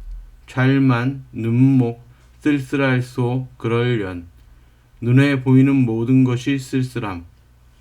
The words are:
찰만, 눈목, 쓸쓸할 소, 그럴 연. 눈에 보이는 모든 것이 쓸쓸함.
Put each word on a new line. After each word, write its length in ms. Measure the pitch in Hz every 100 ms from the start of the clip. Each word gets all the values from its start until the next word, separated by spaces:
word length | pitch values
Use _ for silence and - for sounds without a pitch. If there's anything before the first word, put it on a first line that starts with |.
| - - - - -
찰만, 800 | - 131 139 135 120 123 139 -
눈목, 720 | - 113 117 131 135 120 117 - - - _
쓸쓸할 640 | 151 143 131 147 135 127
소, 460 | 123 - 120 127 131 -
그럴 440 | 117 117 120 120
연. 300 | 95 90 87 - - - _ _ _ -
눈에 420 | 117 127 139 139
보이는 320 | 127 131 139
모든 480 | 139 120 113 117 131
것이 360 | 127 123 - 139
쓸쓸함. 640 | 131 135 127 123 110 90 85 _ _ _ _ _